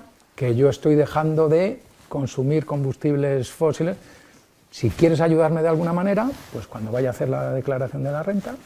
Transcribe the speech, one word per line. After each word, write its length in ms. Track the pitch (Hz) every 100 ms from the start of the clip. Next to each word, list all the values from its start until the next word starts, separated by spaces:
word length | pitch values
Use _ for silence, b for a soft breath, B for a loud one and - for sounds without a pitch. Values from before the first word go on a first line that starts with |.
| - _ _ -
que 200 | 127 117
yo 140 | 139
estoy 260 | 127 156 151
dejando 540 | 143 151 156 156 160
de 320 | 160 190 262 - _ -
consumir 580 | 143 131 - 131 156 151
combustibles 840 | 143 135 123 151 143 143 139 120
fósiles. 460 | - 160 - 165 190 B B B B B _ _
Si 200 | - 117
quieres 280 | - 165 160
ayudarme 420 | 165 160 160 160
de 60 | 165
alguna 240 | 160 170
manera, 380 | 175 196 196 247 277 -
pues 140 | 120 101
cuando 220 | 113 110
vaya 180 | 120 131
a 20 |
hacer 160 | 120 131
la 240 | 131 131
declaración 520 | 131 131 131 135 143
de 80 | 135
la 120 | 147
renta, 320 | 160 202 - 262